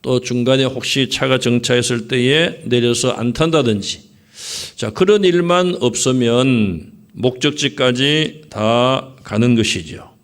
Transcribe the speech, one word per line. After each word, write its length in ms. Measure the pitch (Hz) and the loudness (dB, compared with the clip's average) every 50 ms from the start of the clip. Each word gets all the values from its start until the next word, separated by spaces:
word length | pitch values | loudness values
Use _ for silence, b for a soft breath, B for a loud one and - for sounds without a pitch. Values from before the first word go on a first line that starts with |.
또 200 | - - 127 127 | -2 0 -2 -2
중간에 440 | 127 - 123 123 120 123 131 135 135 | -2 -2 -4 -2 2 2 2 2 2
혹시 460 | 127 - 127 113 - - 139 135 113 | 0 -2 -4 -6 -4 -2 -2 -2 -2
차가 280 | - - 139 135 131 123 | -2 -4 0 0 0 0
정차했을 680 | - 123 120 120 117 - 123 123 117 - 127 117 110 - | 2 0 0 0 0 2 0 0 2 0 -4 -4 -4 -4
때에 540 | 135 127 123 127 143 156 165 180 - - - | -2 0 2 2 2 2 0 0 -4 -8 -4
내려서 460 | 117 123 123 117 120 120 113 - 127 | 0 0 2 2 2 0 0 0 -2
안 220 | 113 - 113 120 120 | -2 -2 -2 -4 0
탄다든지, 680 | - 156 170 165 156 131 120 110 101 95 - - - - _ B B B B B B B B B B B B B | 0 0 2 2 2 2 2 0 -2 -2 -8 -10 -12 -14 _ B B B B B B B B B B B B B
자, 140 | - - 110 | -8 -8 -8
그런 340 | 107 - 185 185 208 208 196 | -2 0 2 4 4 4 4
일만 520 | 180 175 175 175 170 175 180 185 180 175 - | 4 2 2 2 2 2 2 2 0 -2 0
없으면 1080 | - 123 113 - - 135 131 131 123 117 117 123 127 131 127 117 107 98 90 80 - - - - - _ _ | -2 -2 0 0 0 0 2 2 2 2 2 2 4 4 2 2 2 0 -2 -6 -10 -14 -20 -20 -20 _ _
목적지까지 1300 | - 110 127 127 - - 147 147 147 143 139 - - 131 127 123 123 135 143 151 156 156 - - - - - | -2 -2 -2 -2 0 -2 -2 -2 0 -4 -4 -2 0 0 0 2 2 2 2 2 0 0 -2 -6 -12 -20 -14
다 640 | - 104 107 110 117 120 123 127 131 - - - - - - | -8 -2 0 2 2 2 2 2 0 -2 -4 -10 -20 -20 -14
가는 320 | - 104 107 117 123 120 | -6 -2 0 2 2 4
것이죠. 560 | 113 107 101 - 92 82 78 64 - - - _ _ | 2 2 0 -2 -6 -8 -10 -14 -16 -18 -20 _ _